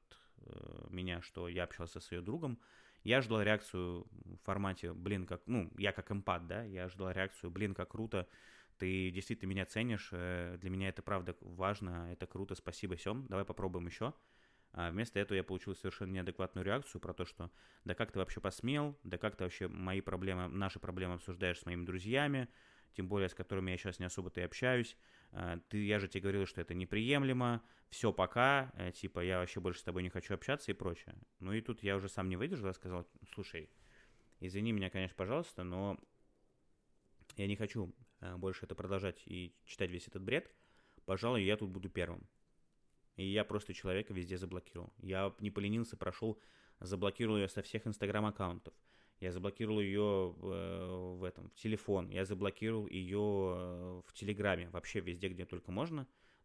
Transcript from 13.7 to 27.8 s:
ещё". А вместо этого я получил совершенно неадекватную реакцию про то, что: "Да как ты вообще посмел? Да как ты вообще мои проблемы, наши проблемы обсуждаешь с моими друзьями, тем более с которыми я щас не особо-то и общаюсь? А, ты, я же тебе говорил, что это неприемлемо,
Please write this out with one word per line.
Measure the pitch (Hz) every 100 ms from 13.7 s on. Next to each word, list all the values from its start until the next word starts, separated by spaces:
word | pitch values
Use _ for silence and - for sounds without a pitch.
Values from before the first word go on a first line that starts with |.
| 90 85
ещё". | - 120 - _ _ - _ _
А | - 87
вместо | 90 120 98
этого | 101 98
я |
получил | 90 92 - 92
совершенно | 92 - 92
неадекватную | 95 90 90 92 92 92
реакцию | 120 - 92
про | 87
то, | 85 90
что: | - 87 - - - -
"Да | -
как | 110
ты | 101
вообще | - -
посмел? | 98 - 120 147 147 143
Да | 95 101
как | 107 -
ты |
вообще | 90 - 92
мои | 82 92 95
проблемы, | - 90 95 90 90
наши | 98 95 -
проблемы | 92 90 92 87
обсуждаешь | - 87 92 87
с | 90
моими | 87 87
друзьями, | 92 101 131 147 135 120 - - - -
тем | - 92
более | 101 92
с |
которыми | - 90 98 92
я | 90
щас | 98 87
не | 90
особо-то | - 90 -
и |
общаюсь? | 90 - 127 127 117 - - - -
А, | 95 87 87 -
ты, | 104 104
я | 107
же | 98
тебе | 98
говорил, | 98 98 95
что | -
это | 85 90
неприемлемо, | 92 104 117 143 135 127 123 117 - -